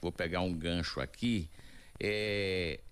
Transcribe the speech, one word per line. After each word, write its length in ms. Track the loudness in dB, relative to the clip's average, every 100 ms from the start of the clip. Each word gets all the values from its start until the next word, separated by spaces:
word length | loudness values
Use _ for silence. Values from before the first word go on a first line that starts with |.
vou 120 | -2
pegar 280 | 0 0 2
um 140 | 2
gancho 460 | 2 2 2 0 -2
aqui, 500 | -4 0 2 2 0 -6 -16 -18 -14 -4
é, 840 | 0 0 2 2 2 2 2 -2 -8